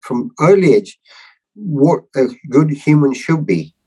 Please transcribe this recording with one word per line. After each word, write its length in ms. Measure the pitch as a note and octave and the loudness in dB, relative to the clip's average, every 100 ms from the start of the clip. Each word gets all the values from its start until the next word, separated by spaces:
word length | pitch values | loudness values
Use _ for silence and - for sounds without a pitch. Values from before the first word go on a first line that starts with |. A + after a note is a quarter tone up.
from 280 | - B2 - - | -8 -8 -8 -2
early 340 | D#3 G3 F3 | 2 4 4
age 220 | G#2+ G2+ - _ - - _ _ | 2 0 -20 _ -20 -20 _ _
what 500 | - G#3 C#3+ C#3+ D3 _ | -16 -8 0 0 0 _
a 140 | C#3+ C3 - D3 | -4 -4 -4 -4
good 220 | B2+ D#3 | -2 0
human 420 | C#3+ - D3+ C#3+ | -4 0 2 2
should 320 | B2+ - D#3+ | -2 -4 -4
be. 300 | G2 F2 D#2 _ | -2 -4 -6 _